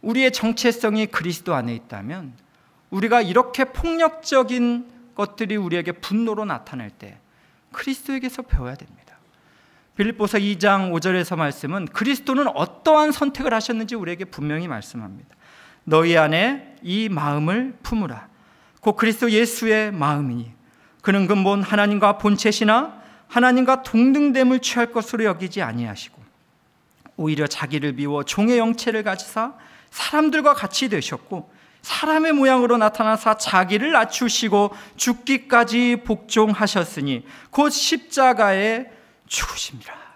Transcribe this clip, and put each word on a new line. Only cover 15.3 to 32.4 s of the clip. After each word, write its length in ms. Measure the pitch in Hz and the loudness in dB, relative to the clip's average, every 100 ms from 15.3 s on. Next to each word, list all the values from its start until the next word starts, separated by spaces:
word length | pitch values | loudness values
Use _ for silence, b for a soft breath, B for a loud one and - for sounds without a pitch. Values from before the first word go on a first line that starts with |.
| _ b b b b | _ b b b b
"너희 320 | - 156 170 170 | 2 4 6 4
안에 580 | 151 160 220 277 - - | 4 2 0 -2 -10 -18
이 260 | 175 190 220 | -6 -4 -2
마음을 680 | 175 147 147 156 208 262 - | -2 -2 -2 0 -2 -4 -8
품으라. 460 | - 226 185 113 - b b b b b | -6 -4 -4 -8 -18 b b b b b
곧 160 | 220 208 | -2 2
그리스도 340 | 226 226 240 | 0 2 2
예수의 640 | 214 233 233 226 214 214 | 2 2 0 0 0 0
마음이니 600 | 196 147 147 143 120 113 - b b b b | -2 -2 0 -2 -6 -8 -16 b b b b
그는 240 | - 196 185 | 0 2 2
근본 360 | 202 190 202 | 2 2 0
하나님과 540 | 190 208 208 208 202 208 | 0 2 2 4 2 2
본체시나 800 | 208 202 226 208 214 220 311 - B B B | 2 2 2 2 2 2 0 -10 B B B
하나님과 540 | - 247 254 254 262 | 2 4 4 4 2
동등됨을 760 | 254 226 247 277 294 262 254 254 | 2 4 4 6 4 4 4 2
취할 300 | 254 247 233 | 0 -2 -2
것으로 340 | 233 220 233 | -2 -4 -2
여기지 360 | 220 165 185 196 | -2 -2 -6 -6
아니하시고 580 | 143 113 117 101 - - - _ _ _ _ _ _ _ - - | -6 -4 -6 -8 -14 -20 -20 _ _ _ _ _ _ _ -20 -6
오히려 280 | 156 151 147 | -4 -2 -2
자기를 500 | - 147 147 147 127 | -4 -6 -4 -4 -4
비워 280 | 143 147 | -4 -4
종의 340 | 139 - 214 247 | -4 -2 2 2
형체를 440 | 226 233 - 220 | 0 -2 -4 -4
가지사 480 | 214 190 - - 233 - B B B | -4 -6 -8 -6 -6 -8 B B B
사람들과 640 | - - 294 311 311 294 | -10 -4 2 2 4 2
같이 340 | 277 202 - 262 | 2 0 -4 -2
되셨고 640 | 190 127 139 - 185 - b b b | -2 -4 -10 -10 -12 -12 b b b
사람의 500 | - - 311 311 320 | -10 -6 0 2 2
모양으로 460 | 294 | 4